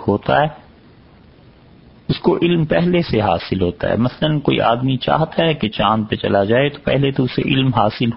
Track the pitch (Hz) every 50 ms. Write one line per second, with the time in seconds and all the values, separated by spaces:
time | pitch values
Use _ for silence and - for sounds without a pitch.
0 | - - 101 101 - - 131 139 147 156 - - - - - - - - - -
1 | - - - - - - - - - - - - - - - - - - - -
2 | - - - - - 175 170 - 170 175 175 170 156 151 170 165 170 180 175 175
3 | 170 - - 110 101 101 85 85 - - 101 95 90 87 - - - 90 90 101
4 | 120 123 - - 156 156 156 147 - - 135 117 107 110 117 120 127 135 135 131
5 | - - 143 147 160 - - - 165 165 151 - - 104 - - 107 101 110 110
6 | 104 107 117 113 - 104 101 101 98 101 113 123 139 147 - - - - 123 135
7 | 139 139 135 - 131 127 - - - - 135 135 131 135 131 117 104 107 - -
8 | 123 117 113